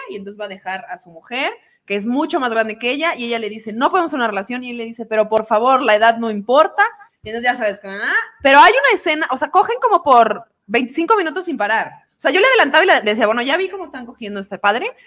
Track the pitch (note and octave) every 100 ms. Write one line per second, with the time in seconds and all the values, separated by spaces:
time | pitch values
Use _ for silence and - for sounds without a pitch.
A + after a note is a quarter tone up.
0 | C5 G#3+ G3 G3+ G3+ F#3+ F#3+ F#3+ F3+ F3+
1 | F3+ E3 - B3 D#4 A#4 _ _ - G3+
2 | G#3+ B3+ D#4+ D#4 B3+ A3+ A3 G#3+ A#3+ C#4+
3 | E4 B3 A#3 A#3 G#3+ A3 A3 A3 D4 F#4+
4 | E4 C#4 A#3 G3 G3+ B3 B3 A#3+ A3+ A#3
5 | A3+ A3 G#3 A3 G#3+ A3 A#3+ C4 B3 G#3+
6 | A3+ A3+ A3+ G#3 G3+ C4+ E4 - A4 -
7 | - _ G#3+ A3+ B3 A#3+ G#3+ G3 G3 G3
8 | B3 F#4+ A4+ _ C4+ C#4 F4 B4+ C#5 G4+
9 | E4+ D#4 D#4+ B3+ D4 F#4 G#4+ A#4+ A#4+ F4+
10 | D4 A#3+ A3+ G3+ - _ - A3+ B3 -
11 | E4+ A4 D#4+ D#4 F4+ B3 G3+ A3 D#3+ -
12 | _ _ - D#4 B4 A#4+ D4 D4+ F#4 D#4
13 | G#3 G#3+ G#3+ A#3 B3 E4 F#4+ F#4+ E4 C4+
14 | A#3+ - G#3 G3+ G3 F#3 G3+ A3 A4 -